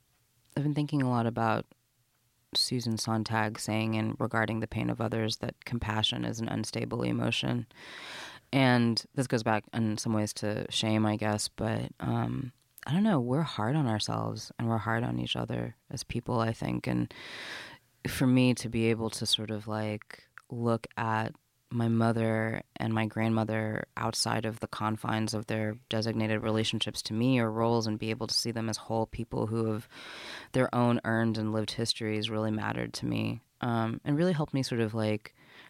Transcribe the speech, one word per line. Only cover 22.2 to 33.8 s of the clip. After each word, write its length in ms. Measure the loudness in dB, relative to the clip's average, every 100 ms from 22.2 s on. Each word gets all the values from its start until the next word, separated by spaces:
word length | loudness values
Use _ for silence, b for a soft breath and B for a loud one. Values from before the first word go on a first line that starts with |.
| 2 2 0 -4 -8 -6
and 180 | -2
my 100 | 0 0
grandmother 840 | 0 2 2 0 0 -2 -2 -6 -4
outside 480 | -2 0 0 0 -2
of 140 | -4
the 80 | -8
confines 640 | -2 -2 -2 -2 0 0
of 140 | -2 -2
their 280 | -2 -2 -4 -4
designated 520 | -2 0 0 0 0
relationships 600 | 2 0 2 -2 -4 -6
to 100 | -4
me 280 | 2 4 4
or 100 | 4
roles 380 | 2 4 4 2
and 100 | -2
be 120 | -2
able 180 | -4 -2
to 60 |
see 180 | -2 -2
them 160 | -2 -2
as 80 | -4
whole 300 | -2 -2 -2
people 420 | -4 -6 -2 0
who 240 | 0 0
have 160 | -2 -6 B B B B B B
their 200 | 2 4
own 280 | 4 4 4
earned 320 | 2 2 2 2
and 160 | 0
lived 200 | 0 -2
histories 580 | -2 -2 -2 -2 -2 -2
really 220 | 0 0
mattered 400 | 0 -2 -2 -4
to 140 | -4 -2
me, 340 | -2 -2 -4 -10 -6
um, 400 | -2 0